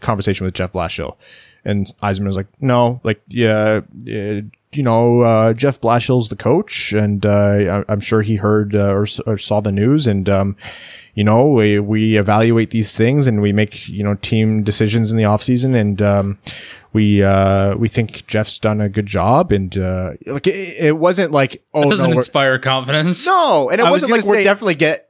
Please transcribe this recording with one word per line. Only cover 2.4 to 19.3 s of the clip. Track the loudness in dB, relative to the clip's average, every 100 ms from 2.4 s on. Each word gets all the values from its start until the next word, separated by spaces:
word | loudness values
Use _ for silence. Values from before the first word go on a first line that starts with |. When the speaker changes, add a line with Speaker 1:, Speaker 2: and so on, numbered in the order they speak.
| -8 _
Speaker 1:
"No, | -2 2 0 -2
like, | -4 -6 _
yeah, | -2 0 2 0 0 -4 -16 -12
uh, | -8 -6 -6 -8 _ _
you | -4
know, | 0 2 4 4
uh, | 4 4 2
Jeff | 2 0 0
Blashill's | 0 0 2 0 -2
the | -4
coach, | 0 0 0 -6 -4
and, | 0 0 0
uh, | 2 2 2 2 0 -2 -2
I, |
I'm | -4
sure | 0 0
he | 0 -2
heard, | 2 0 0 0
uh, | 0
or | 0
s-, | -2 -6
or | -6 -6
saw | -2 -2
the | -2
news, | 0 2 2 0
and, | 0 0
um, | 0 -2 -6 -14 -20 -20 -20 -12
you | -2
know, | 2 4 4
we, | 4 2 2
we | 0 0 2 2
evaluate | 2 2 4 2 0
these | -2 -2
things, | 0 2 2 2
and | 2
we | 2
make, | 0 -2 -4 -12
you | -6
know, | -4 -4
team | -2 0 2 0
decisions | -2 0 0 0 0
in | 0
the |
offseason, | 2 0 0 0 2
and, | 0 0 0
um, | 2 2 0 -6 -12 -18 -18 -20 _
we, | 0 2 4
uh, | 4 4 2 2 0 0
we | -2
think | -2 -4 -8 -6
Jeff's | -4 -4 -4
done | -2 0
a | -2
good | -2 -4
job," | -2 2